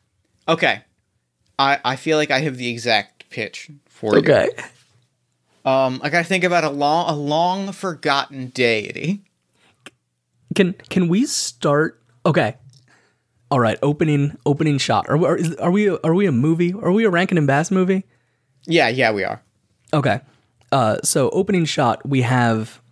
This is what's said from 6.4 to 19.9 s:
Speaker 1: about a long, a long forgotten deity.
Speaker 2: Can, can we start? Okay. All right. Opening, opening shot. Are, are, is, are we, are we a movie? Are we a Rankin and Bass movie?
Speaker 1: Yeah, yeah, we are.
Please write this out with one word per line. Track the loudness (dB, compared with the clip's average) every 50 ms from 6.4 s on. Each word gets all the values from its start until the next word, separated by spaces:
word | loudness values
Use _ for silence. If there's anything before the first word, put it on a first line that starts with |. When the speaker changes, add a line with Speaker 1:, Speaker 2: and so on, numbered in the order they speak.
| 0
Speaker 1:
about | 0 0 0 0
a | 0
long, | -2 0 0 0 2 0 0 -2
a | -4
long | -4 -4 -2 -2 0 0 0 -2 -4 -6 -8 -10
forgotten | -8 -8 -8 -8 -4 -2 0 0 0 -2 -4 -10 -12 -12 -10
deity. | -2 0 0 2 2 0 -4 -8 -10 -6 -4 -4 -4 -6 -8 _ _ _ _ _ _ _ _ _ _ _ _ -20 -20 _ _ _ _ _ _ _ _ _ _ _ -4
Speaker 2:
Can, | -2 -2 -2 -2
can | -8 -14 -6 -2 -2 0 0
we | 0 0 0
start? | -2 -4 -6 -6 -8 -10 _ -2 0 0 0 0 -2 -6 _ _ _ _ _ _
Okay. | 0 0 2 0 -2 -4 -8 -18 -20 -20 -20 _ _ _ _ _ _ _ _ _ _ _ _ _ _
All | 0 2
right. | 2 2 0 0 -2
Opening, | -2 0 0 0 0 2 0 0 -2 -4 -4 _
opening | -2 0 0 2 0 0 0
shot. | 0 0 0 -2 0 0
Are, | 0 2 2
are, | 2 0
is, | 0 -2 -4 -4
are | -2 -2 0
we, | 2 2 2 2
are | 0 0 0 0 2
we | 2 2
a | 2 2
movie? | 2 2 2 2 2 0 0 -2
Are | -2 0 0
we | 2 2 2
a | 2
Rankin | 2 2 0 2 2 2
and | 2
Bass | 2 2 2 2 2
movie? | 2 2 2 2 0 0 -2 -6 _ _ _ _ _ _ _ _ _ _ _
Speaker 1:
Yeah, | 0 2 4 4 4
yeah, | 2 2 2 2 2
we | 0 -2
are. | -4 -6 -8 -12 _ _ _ _ _ _ _ _ _